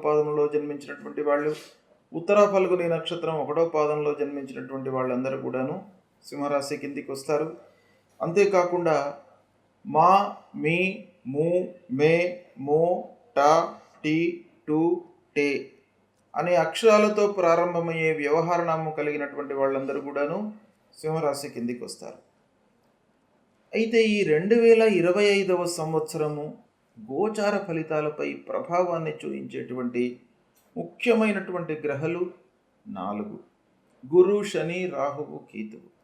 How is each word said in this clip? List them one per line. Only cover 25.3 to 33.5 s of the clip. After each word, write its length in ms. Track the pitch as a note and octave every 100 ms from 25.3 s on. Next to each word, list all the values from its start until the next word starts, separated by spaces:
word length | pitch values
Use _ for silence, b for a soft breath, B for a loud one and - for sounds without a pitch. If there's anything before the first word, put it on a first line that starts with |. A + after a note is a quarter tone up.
| G3
ఐదవ 280 | F#3 F3 E3+ E3+
సంవత్సరము 680 | D#3 D#3+ D#3 D#3+ D3+ D3 D3+ - _ _ _ A#2+
గోచార 580 | G#2+ C#3 G#3+ G#3+ G3+ G3+ -
ఫలితాలపై 640 | E3 D#3 D#3 D3+ D3+ C#3+ C#3+ -
ప్రభావాన్ని 640 | - - F3 F3+ E3 D#3+ -
చూపించేటువంటి 880 | - C#3 C3 C3 - B2 B2 B2 B2 B2 _ _ _ _ _ -
ముఖ్యమైనటువంటి 1000 | E3 - B3 A3 G#3+ G3 F#3 F3+ D#3+ D#3 D3+
గ్రహాలు 360 | C3+ D#3+ F3 F3+ - _ _ _ _ G#2+
నాలుగు: 540 | G2 F#2 G#2 G#2+ A2 -